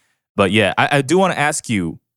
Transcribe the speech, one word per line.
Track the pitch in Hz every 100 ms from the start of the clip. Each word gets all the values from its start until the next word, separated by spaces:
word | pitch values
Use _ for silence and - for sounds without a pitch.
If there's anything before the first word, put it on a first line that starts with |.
| _ _ _ -
But | 95
yeah, | 107 95 -
I, | 143 143
I |
do | 131 185
wanna | 185 143
ask | 147 151 -
you, | 104 85 - _